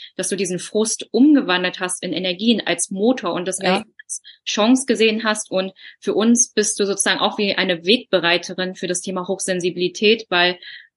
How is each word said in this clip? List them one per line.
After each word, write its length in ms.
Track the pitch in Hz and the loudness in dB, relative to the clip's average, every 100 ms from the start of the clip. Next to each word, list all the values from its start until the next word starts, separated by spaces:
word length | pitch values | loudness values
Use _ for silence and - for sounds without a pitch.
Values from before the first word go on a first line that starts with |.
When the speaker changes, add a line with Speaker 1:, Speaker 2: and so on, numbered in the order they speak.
| - - | -16 -8
Speaker 1:
dass 120 | 180 | -6
du 80 | 190 | -4
diesen 240 | 185 180 | -4 -6
Frust 480 | - 214 220 - - | -4 -2 -2 -4 -2
umgewandelt 680 | 233 294 285 180 180 180 - | 4 6 6 4 0 -2 -4
hast 220 | 180 - | -6 -6
in 100 | 185 | -6
Energien 500 | 170 185 175 226 214 | -4 -4 -2 0 0
als 260 | - 170 - | 0 -4 -4
Motor 420 | 190 220 254 185 | -2 0 0 -2
und 140 | 165 180 | -4 -4
das 120 | 185 | -2
Speaker 2:
Ja. 220 | 185 190 - _ | 0 0 -2 _
Speaker 1:
als 180 | - - - - - | -16 -16 -16 -16 -6
Chance 400 | - 214 262 - | 0 4 4 2
gesehen 380 | 190 220 220 | 2 2 2
hast. 260 | 226 214 - | -2 -4 -2
Und 220 | 185 190 - - - | -4 -4 -8 -20 -10
für 140 | - | -4
uns 380 | 185 226 233 - | 0 4 4 2
bist 260 | - 208 - | 0 -2 0
du 80 | 196 | -2
sozusagen 320 | 190 208 185 | 0 0 0
auch 200 | 202 208 | 0 0
wie 180 | 202 180 | -2 0
eine 280 | 190 170 | -2 -2
Wegbereiterin 920 | 170 226 - 185 170 175 175 185 185 185 | 2 0 2 0 2 0 -2 -8 -8 -6
für 100 | 180 | -6
das 140 | 180 | -6
Thema 260 | 196 185 180 | -6 -6 -6
Hochsensibilität, 1000 | 190 - 185 180 175 175 - 208 226 - | -6 -4 -2 -2 -2 -4 2 2 2 2
weil, 300 | 180 175 180 - - - | 2 2 0 -10 -20 -16